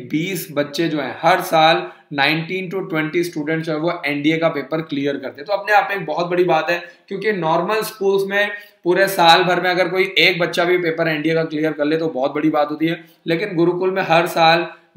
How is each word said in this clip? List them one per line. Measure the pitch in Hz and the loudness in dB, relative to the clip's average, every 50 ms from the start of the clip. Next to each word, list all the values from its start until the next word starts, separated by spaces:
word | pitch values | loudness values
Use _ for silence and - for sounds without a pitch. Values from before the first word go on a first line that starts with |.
| 123 120 | -6 -4
बीस | - 151 165 190 190 165 - - | -4 -4 -2 -4 -6 -6 -8 -4
बच्चे | 143 139 147 143 - - 170 160 | -4 -4 -4 -2 -2 -2 -2 -2
जो | 151 151 | -2 -4
हैं, | 135 120 113 - | -4 -6 -6 0
हर | - 165 185 180 175 | 2 2 2 2 0
साल | - 165 160 156 160 170 175 175 - - - _ _ 151 | 0 2 4 4 4 4 2 -2 -6 -12 -20 _ _ -2
nineteen | 139 139 147 156 160 160 170 185 190 185 170 | 0 2 2 2 0 -2 -4 -6 -6 -6 -6
to | 196 190 170 - | -6 -6 -6 -4
twenty | 160 156 151 156 151 175 170 | -2 -2 -2 -2 -2 -2 -2
students | 165 - 156 147 151 160 165 160 | -2 -4 -6 -4 -4 -4 -4 -2
जो | 165 156 | -4 -4
हैं | 151 | -2
वो | 160 175 - - - | -2 -2 -4 -2 -4
एनडीए | 143 147 143 143 156 165 | -4 -4 0 0 0 2
का | 160 165 160 | 2 0 0
paper | 156 143 131 - 160 160 160 | 0 -2 -4 -4 -6 -6 -4
clear | - 147 139 139 143 139 | -4 -4 -4 -2 -2 -4
करते | 135 127 120 113 135 | -4 -8 -12 -12 -12
हैं। | 147 | -4
तो | 202 202 | -4 -4
अपने | 196 202 214 214 | -4 0 2 2
आप | 202 - 190 | 2 2 2
में | 202 | -2
एक | 196 170 | -6 -6
बहुत | 156 151 165 175 | -4 -4 -4 -2
बड़ी | 175 180 180 180 | 0 0 2 2
बात | 170 160 156 156 170 | 2 2 2 2 0
है, | 175 175 - - - _ _ | -2 -4 -4 -10 -18 _ _
क्योंकि | - 196 180 170 214 208 | -10 -8 -4 -2 -2 -2
normal | 180 165 160 165 170 175 190 214 220 196 | 0 0 0 0 0 0 0 -2 -2 -2
schools | - - - 196 190 196 190 196 | -6 -6 -2 0 2 2 2 0
में | 196 202 202 208 208 - - - - _ _ - | 0 0 0 0 -2 -4 -10 -16 -20 _ _ 0
पूरे | 170 180 190 196 190 | 0 2 4 2 2
साल | - 185 170 165 165 175 180 | 2 4 6 6 6 6 6
भर | 180 180 175 | 2 0 2
में | 175 180 | 0 0
अगर | 180 175 180 170 | 2 0 0 0
कोई | 185 185 190 185 - 151 | 0 0 0 0 2 2
एक | 160 185 185 170 | 4 4 4 2
बच्चा | 175 160 165 185 170 | -2 -2 0 0 2
भी | 175 185 180 | 2 2 2
paper | 175 165 160 165 165 | 0 -2 -2 0 -2
एनडीए | 165 156 147 147 160 160 | -2 -2 -2 -2 0 0
का | 165 160 | 0 0
clear | 156 156 151 156 156 | -2 -2 -2 -2 -2
कर | 151 147 147 | -2 -2 0
ले | 151 160 | 0 0
तो | 165 165 156 | 0 0 -2
बहुत | 127 127 131 143 143 | -2 -2 -2 -2 0
बड़ी | 151 151 156 | 0 0 2
बात | 147 147 147 139 | 2 2 0 0
होती | 151 147 156 | 0 -2 -2
है, | 165 170 170 - - _ _ _ | -2 -2 -4 -10 -16 _ _ _
लेकिन | 165 165 165 208 - 180 | -2 -2 -2 -2 -2 0
गुरुकुल | 160 170 175 175 175 185 190 | 0 2 2 2 0 -2 0
में | 185 196 170 | 0 -2 0
हर | 160 160 170 175 170 | 2 2 2 2 2
साल | - 175 165 160 165 170 170 170 - - _ _ _ | 2 4 4 4 4 4 0 -4 -10 -18 _ _ _